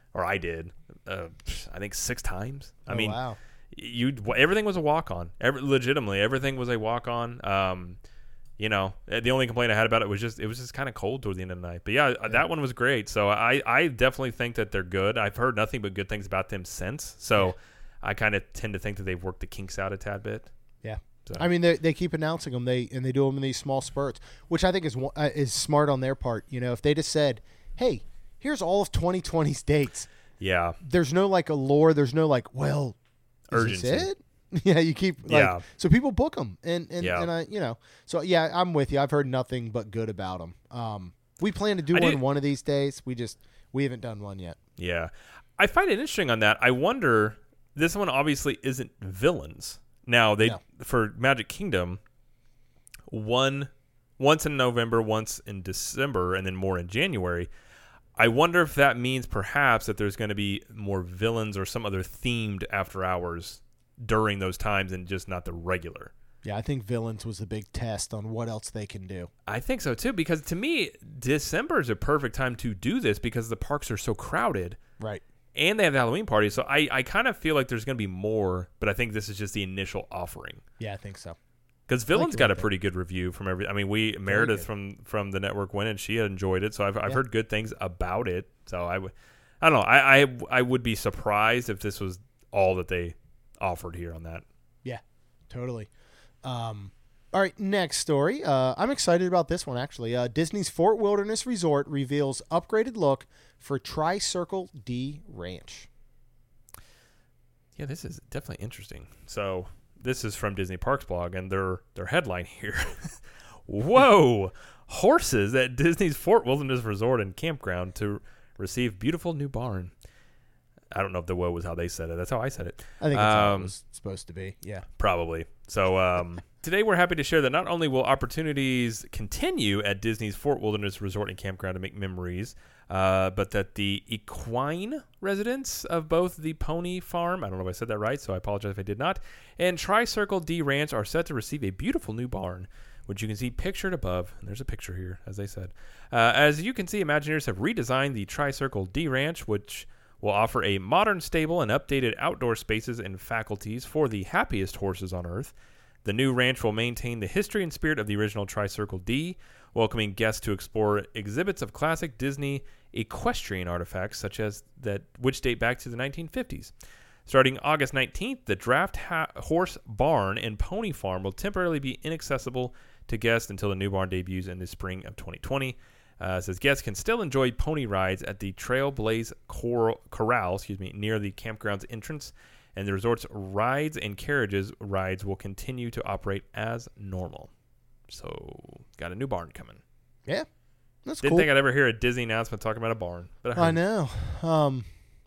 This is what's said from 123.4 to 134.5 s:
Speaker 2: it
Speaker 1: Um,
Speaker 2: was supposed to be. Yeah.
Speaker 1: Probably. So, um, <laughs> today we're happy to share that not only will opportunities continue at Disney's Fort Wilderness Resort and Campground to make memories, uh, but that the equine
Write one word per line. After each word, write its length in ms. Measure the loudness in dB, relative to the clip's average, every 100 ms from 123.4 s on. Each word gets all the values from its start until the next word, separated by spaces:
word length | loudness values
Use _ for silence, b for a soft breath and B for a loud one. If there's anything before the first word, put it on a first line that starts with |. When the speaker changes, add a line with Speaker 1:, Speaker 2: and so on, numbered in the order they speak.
| 6
Speaker 2:
it 40 | 4
Speaker 1:
Um, 60 |
Speaker 2:
was 200 | -2 -10 -16
supposed 360 | -12 -10 -10 -10
to 60 |
be. 220 | -12 -12 -12
Yeah. 200 | -12 -12 -10 0
Speaker 1:
Probably. 480 | 2 2 0 -4 -8 -12 -4
So, 300 | 2 4 6
um, 420 | 4 2 0 -6 -14
<laughs> 100 | _
today 200 | -2 2
we're 140 | 4 4
happy 200 | 4 2
to 80 |
share 180 | 2 4
that 100 | 4
not 160 | 2 0
only 200 | 0 2
will 140 | 4
opportunities 1000 | 4 2 0 -4 -2 0 0 2 0 -2 -8
continue 720 | -8 -6 -2 -2 2 2 2
at 180 | 0 -2
Disney's 340 | -2 -2 -4 -4
Fort 260 | -2 0
Wilderness 400 | 0 -2 -4 -6
Resort 280 | -6 -4 -6
and 80 | -6
Campground 380 | -8 -6 -6 -6
to 40 |
make 120 | -8 -8
memories, 600 | -8 -6 -6 -6 -8 -12 b b b
uh, 420 | 2 4 4 4
but 200 | 0 -2
that 240 | -2 -2 -2
the 260 | 0 -2 -4
equine 960 | -10 -8 -10 -4